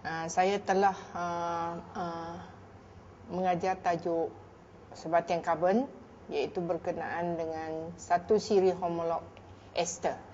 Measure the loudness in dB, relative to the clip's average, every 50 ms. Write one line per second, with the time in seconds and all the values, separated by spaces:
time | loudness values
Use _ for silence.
0 | -6 -6 -4 -4 -4 0 2 4 4 4 4 2 2 2 4 6 6 4 4 0
1 | -10 -10 -6 -4 -4 -2 -2 -2 -2 -2 -2 -2 -2 -4 -4 -8 -10 -10 -8 -6
2 | -6 -4 -4 -6 -8 -8 -10 -12 -12 -14 -16 -18 -20 -20 -20 -20 -20 -20 -20 -20
3 | -20 -20 -20 -20 -12 -6 -2 0 2 2 2 2 2 0 0 0 0 0 0 2
4 | 0 0 2 2 0 -2 -4 -12 -20 -20 -20 -20 -20 -20 -20 -20 -20 -18 -18 -12
5 | -4 2 2 2 4 4 -2 0 2 0 2 4 4 4 6 4 2 0 -6 -16
6 | -18 -20 -20 -18 -10 -4 0 0 0 0 -2 -4 0 0 -2 -2 -2 -4 -4 -4
7 | -4 -4 -2 -2 -2 -2 -2 -2 -2 -4 -4 -6 -6 -6 -6 -6 -6 -8 -10 -14
8 | 0 0 0 0 4 4 4 4 4 4 4 6 6 6 4 2 -2 -2 0 0
9 | 0 0 -2 -2 -4 -10 -18 -20 -20 -20 -20 -20 -20 -6 -2 0 0 0 -2 -2
10 | -2 -2 -2 -4 -12 -16